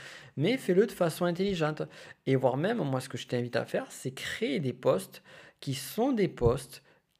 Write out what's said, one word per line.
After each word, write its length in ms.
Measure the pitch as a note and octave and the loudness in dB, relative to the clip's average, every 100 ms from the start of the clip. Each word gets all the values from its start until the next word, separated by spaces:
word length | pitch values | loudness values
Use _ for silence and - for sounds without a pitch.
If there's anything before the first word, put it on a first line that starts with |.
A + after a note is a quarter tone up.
| - - - - | -18 -18 -10 0
mais 220 | E3 B3+ | 2 2
fais-le 300 | - F3+ A#3 | 2 4 4
de 40 | |
façon 340 | - E3+ - F3 | 4 0 2 0
intelligente. 580 | F3 G3+ F3 D3+ D3+ D#3 - - - - | 0 0 2 0 -2 -8 -10 -20 -8 2
Et 100 | C3 | 4
voire 220 | B2+ B2+ | 4 2
même, 200 | F3+ A#3+ | 0 0
moi, 200 | C#3+ C3 | 0 -2
ce 80 | - | -4
que 120 | B2 | -8
je 80 | - | -4
t'invite 280 | B2 A#2+ A#2+ | -2 0 -2
à 100 | B2 | 0
faire, 200 | G#3+ C4+ | -2 -4
c'est 180 | - C3+ | -8 -8
créer 500 | - - - A3+ A#3 | -8 -8 -4 -2 0
des 140 | C3 | -2
posts 480 | - C3 F3+ F#3+ - - - - - | 0 2 2 0 -16 -20 -20 -20 -12
qui 160 | - C3 | -6 -6
sont 360 | - - C4 | -6 0 2
des 160 | A#3 F3 | 2 0
posts 540 | - A#2 C3+ - - _ _ _ _ | 2 2 2 -4 -18 _ _ _ _